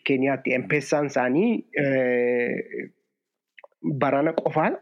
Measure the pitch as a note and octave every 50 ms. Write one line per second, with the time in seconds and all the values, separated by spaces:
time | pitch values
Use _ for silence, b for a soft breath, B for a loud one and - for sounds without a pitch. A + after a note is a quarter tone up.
0 | - - C#3+ B2+ C3 C#3 C3+ C3 - C3+ B2+ B2+ B2 - D3+ D3 C#3 - D#3+ D3
1 | D3 C#3 C3+ C3+ B2 B2 B2+ D3+ G#3 A#3+ A3+ - - - - - C#3+ C#3 C3+ C3
2 | C3 B2 B2 B2 B2 A#2+ B2 A#2+ A#2+ B2 - - - - - - - - - _
3 | _ _ _ _ _ _ _ _ _ _ _ - - - _ _ - E3 D#3 C3+
4 | C#3 C#3 C3+ C#3 D3 D#3+ D#3 - - D#3 D3 D#3 D#3+ G#3 E4+ -